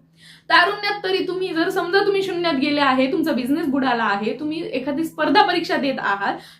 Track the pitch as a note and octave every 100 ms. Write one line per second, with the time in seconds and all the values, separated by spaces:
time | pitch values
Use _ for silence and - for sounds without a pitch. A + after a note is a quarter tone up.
0 | - _ - - - D#4+ F4+ G4+ G#4 G#4
1 | F#4+ F#4+ F#4 F4+ F#4 E4 F4 F#4 E4+ G4
2 | G#4 G4 F#4 F4 E4+ C#4 D4 C#4+ C#4 C4
3 | C4 E4 D4+ A#3+ B3 D4+ D#4+ C4+ C4 A#3
4 | A3 G3+ G#3+ - D4+ D#4+ - B3 C4+ C#4
5 | D#4+ - D4+ G4+ G4+ F4 - D4+ C4+ B3
6 | G#3 G3+ F#3+ - - -